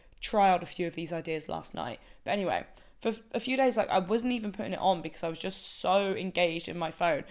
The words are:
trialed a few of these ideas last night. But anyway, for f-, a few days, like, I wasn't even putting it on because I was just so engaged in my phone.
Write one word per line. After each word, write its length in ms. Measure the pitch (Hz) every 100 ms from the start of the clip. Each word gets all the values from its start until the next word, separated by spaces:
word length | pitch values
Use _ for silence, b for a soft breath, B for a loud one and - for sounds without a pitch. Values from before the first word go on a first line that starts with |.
| b -
trialed 420 | - 214 196 175
a 40 | 170
few 200 | - 170
of 80 | 165
these 160 | 160
ideas 360 | 165 160 156 -
last 240 | 160 -
night. 280 | - 120 - b b
But 80 | -
anyway, 340 | 208 175 90 - - b b
for 100 | 226
f-, 120 | 214 -
a 80 | 226
few 160 | 254 262
days, 200 | 254 226
like, 120 | -
I 100 | 190
wasn't 320 | 180 233 247
even 180 | 240 208
putting 220 | 185 117
it 80 | 185
on 200 | 190 175
because 220 | 160 -
I 60 | 165
was 100 | 165
just 400 | 190 - - -
so 340 | 180 196 196
engaged 540 | 185 185 175 175 165 -
in 80 | 175
my 140 | 165
phone. 320 | - 170 143 -